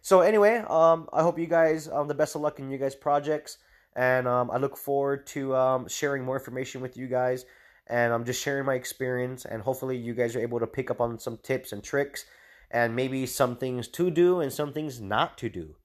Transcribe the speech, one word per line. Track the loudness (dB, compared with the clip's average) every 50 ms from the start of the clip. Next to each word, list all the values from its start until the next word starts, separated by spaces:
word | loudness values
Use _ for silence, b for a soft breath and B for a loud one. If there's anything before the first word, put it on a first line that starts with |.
So | _ 8 8 8
anyway, | 8 8 6 8 6 6 6 4 -2
um, | 0 4 6 8 8 6 4 0 -4
I | 0 2
hope | 2 2 2 0
you | -2
guys, | 0 4 4 4 4 2 0 -4
um, | -6 -4 -4 -2
the | -2 0
best | 0 0 -2 0
of | -4
luck | -4 -4 -4 -6
in | -10 -8
you | -6
guys' | -4 -4 -4 -4
projects. | -4 -2 0 0 0 0 -2 -4 -4 -4 -12 -20 b b b b b b b b
And, | 0 2 2 2 2 2
um, | 2 2 2 0 0
I | 0
look | -2 -2 -2 -4
forward | -8 -6 -2 -2 0 0 0 -2 -4 -6
to, | -10 -8 -6 -4 0 2
um, | 2 2 2 2 0 -2
sharing | -6 -6 -4 -2 -2 -2 -2 -4
more | -4 -4
information | -4 -6 -8 -8 -8 -8 -8 -8 -10
with | -10 -10 -10
you | -10 -8
guys. | -2 -2 0 0 0 -2 -4 -6 b b b b b b b b
And | -2 2 2 2 4 2
I'm | 0 -2
just | -4 -4 -4
sharing | -4 -4 -2 -2 0
my | 0 -2
experience. | -2 -4 -8 -8 _ -4 -2 -2 -2 -2 -4 -6 -10 -10
And | -10 -10 -4
hopefully | -4 -4 -4 -2 -4 -4 -4
you | -4 -6 -6 -2
guys | 0 -2 0 0
are | -2
able | -2 -2 -2 -2
to | -4
pick | -2 -4 -6 -4 -4
up | -2 -2
on | -2 -4 -4 -6
some | -8 -10 -10
tips | -10 -4 -4 -4 -4 -4 -8
and | -12 -12 -8
tricks | -2 0 0 0 -2 -6 -16 -16 b b b b b b b b b
and | 0 2 2 2 0
maybe | -2 -2 -2 -2 -4 -4
some | -4 0 0 2 0 2
things | -4 -4 -4 -4 -6 -8 -8
to | -2 -2 -2 0
do | 4 4 4 6 4 2
and | 0 -4
some | -2 -4 -6 -4 -4
things | -6 -8 -8 -8 -10
not | -6 -2 0 0 0 0 -2 -8
to | -8 -8
do | -6 -8 -12 -12 -16 _